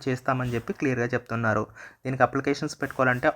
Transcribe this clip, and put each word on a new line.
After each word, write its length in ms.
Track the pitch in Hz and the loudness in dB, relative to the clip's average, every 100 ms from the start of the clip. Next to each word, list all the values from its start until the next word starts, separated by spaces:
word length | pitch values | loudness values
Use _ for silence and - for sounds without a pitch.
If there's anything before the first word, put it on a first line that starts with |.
| 135 | 0
చేస్తామని 460 | 127 - 127 123 | -2 0 0 0
చెప్పి 200 | 117 - | -2 -4
క్లియర్గా 320 | - 143 123 120 | -2 0 0 0
చెప్తున్నారు. 580 | 120 - 117 113 107 107 - - - 127 | -2 -2 -2 2 2 0 -8 -20 -10 -6
దీనికి 180 | 131 | 2
అప్లికేషన్స్ 580 | 127 139 139 143 151 - | 2 2 -2 -2 -4 -6
పెట్టుకోవాలంటే 500 | 139 - 127 123 151 | -6 0 2 2 0